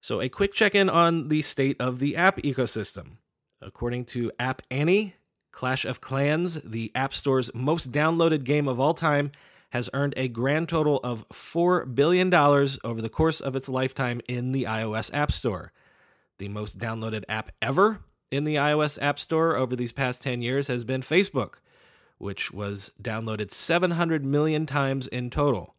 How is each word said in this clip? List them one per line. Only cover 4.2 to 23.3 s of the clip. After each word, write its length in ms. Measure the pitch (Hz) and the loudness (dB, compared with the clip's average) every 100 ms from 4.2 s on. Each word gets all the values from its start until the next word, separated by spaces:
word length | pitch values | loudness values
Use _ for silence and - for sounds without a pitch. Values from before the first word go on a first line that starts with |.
| 120 - | -4 -2
App 220 | 123 135 - | -4 -4 -6
Annie, 420 | 131 151 196 214 - _ _ _ | 0 4 2 2 -10 _ _ _
Clash 320 | - 127 131 | -6 -2 -2
of 160 | - 127 | -2 -6
Clans, 560 | - 135 143 156 180 165 | -4 0 2 2 0 -4
the 260 | - 110 113 123 | -8 -6 -4 -2
App 180 | 135 | -2
Store's 400 | - - 131 120 | -2 2 2 0
most 380 | 113 131 165 139 | -2 0 0 -2
downloaded 500 | 135 156 165 165 156 | 0 2 4 4 2
game 240 | 131 147 143 | 2 0 2
of 140 | 123 | 2
all 120 | 135 | 2
time, 380 | 165 165 147 143 - - - _ | 2 2 2 0 -6 -20 -20 _
has 180 | 123 117 | -4 -4
earned 200 | 135 143 131 | -2 -2 -2
a 100 | 131 | -4
grand 420 | 113 127 151 165 | -2 0 0 0
total 300 | 165 151 143 | 0 2 2
of 200 | 127 117 - | 0 -6 -8
four 560 | - - 175 175 180 131 | -14 -6 0 2 2 0
billion 420 | 120 147 180 185 | 2 4 4 4
dollars 520 | 175 147 143 139 139 | 6 6 6 4 -2
over 180 | - 113 | -6 -4
the 80 | 110 | -6
course 320 | - 160 156 | 2 2 2
of 140 | 139 | -2
its 140 | 131 127 | -4 -4
lifetime 520 | 127 131 - 127 120 - | -2 -2 0 -2 -2 -6
in 240 | 123 123 | -4 -2
the 160 | 135 120 | -2 0
I 160 | 110 | -2
O 120 | 110 | -2
S 180 | 107 - | -2 -2
App 160 | - 147 | -2 -2
Store. 400 | - 123 92 80 _ _ _ _ _ _ _ | 0 -2 -4 -8 _ _ _ _ _ _ _
The 100 | 101 | -10
most 280 | 104 107 - | -6 -8 -6
downloaded 460 | 113 113 110 110 95 | -6 -4 -4 -6 -4
app 240 | 110 - - | -6 -6 -6
ever 380 | 117 139 202 220 - _ _ | -2 4 4 2 -12 _ _
in 100 | 135 | -4
the 160 | 151 151 | 0 2
I 140 | 147 | 2
O 80 | 151 | 2
S 180 | 151 - | 0 0
App 200 | 143 143 | -2 -2
Store 340 | - 160 165 | -2 0 2
over 220 | 123 127 120 | 2 0 -2
these 160 | 123 | -4
past 300 | - 131 123 | -2 -2 -2
ten 200 | - 123 | -6 -4
years 240 | 120 135 139 | -2 -2 -2
has 180 | 123 | -4
been 160 | 113 131 | -2 -6
Facebook, 540 | 127 165 202 139 104 - _ _ _ _ _ _ | 2 2 2 0 -2 -6 _ _ _ _ _ _
which 340 | - 95 - | -10 -8 -8
was 400 | - 101 101 101 _ | -6 -6 -6 -10 _
downloaded 480 | 95 110 113 | -6 -4 -4